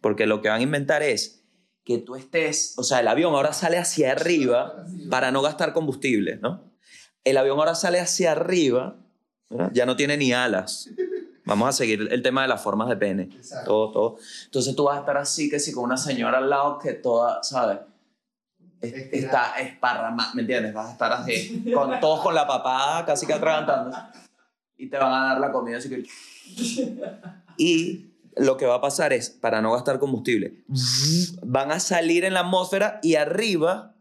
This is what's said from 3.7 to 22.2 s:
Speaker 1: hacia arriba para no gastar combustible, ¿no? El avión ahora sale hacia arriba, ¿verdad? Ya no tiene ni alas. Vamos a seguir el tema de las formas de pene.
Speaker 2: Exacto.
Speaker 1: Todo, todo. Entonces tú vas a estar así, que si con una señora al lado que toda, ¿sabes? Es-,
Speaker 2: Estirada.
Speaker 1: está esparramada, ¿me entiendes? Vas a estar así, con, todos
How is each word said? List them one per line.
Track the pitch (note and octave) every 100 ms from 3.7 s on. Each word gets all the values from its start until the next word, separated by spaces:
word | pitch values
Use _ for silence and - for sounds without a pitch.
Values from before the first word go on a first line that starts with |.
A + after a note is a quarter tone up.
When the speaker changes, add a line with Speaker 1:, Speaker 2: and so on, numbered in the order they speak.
| E3+
Speaker 1:
hacia | E3+ - C#3
arriba | C#3 D#3+ E3+ B2+ A#2+ C#3 - - - -
para | B2+ C3
no | C3+
gastar | C#3+ D3+ D#3+
combustible, | D#3 D#3 - C3+ A2 E2+ A2
¿no? | A2+ F#3 - _ _ - - _
El | - C3+
avión | C3+ C#3
ahora | D#3
sale | E3+ F#3+ F3+
hacia | F3 - F3
arriba, | D3+ E3+ F#3 C#3+ A#2+ - - _ _ _ _ _
¿verdad? | - F#2+
Ya | A#2 B2
no |
tiene | - C#3+ D3
ni | C3+
alas. | B2 B2 G2 F#2 - - - F#4 - - -
Vamos | - G#2 B2
a |
seguir | C3 B2 G#2+ G#2
el | B2
tema | B2+ C3
de | C3+
las | A2+
formas | A2 G2+ A#2
de | A2
pene. | G2+ G2
Speaker 2:
Exacto. | F2+ - - - -
Speaker 1:
Todo, | G#2+ A2
todo. | G#2+ A2 A2+ - - -
Entonces | C3+ B2+
tú | C3+
vas | C#3+ C#3+
a |
estar | C#3+ C#3
así, | C#3+ - D3
que | D3
si | C#3+
con | C3
una | B2 C3
señora | D3+ B2+ A#2 B2+
al | C3+
lado | C#3+ C#3+ C#3+
que | C#3+
toda, | - B2+ A#2 A#2+ -
¿sabes? | - B2+ A#2 G2+ - _ _ _ _ _ _ _ _ _
Es-, | A#2+
Speaker 2:
Estirada. | B2+ C3+ C#3 B2 C#3 A#2+ B2
Speaker 1:
está |
esparramada, | C3 - B2 B2 A2+ A#2 A2
¿me | B2
entiendes? | A2+ B2 A2
Vas | G#2+ A2+
a |
estar | - A2+
así, | - - A#2 - A3+ A3+
con, | A#3 C3+ B2+
todos | D#3 D#3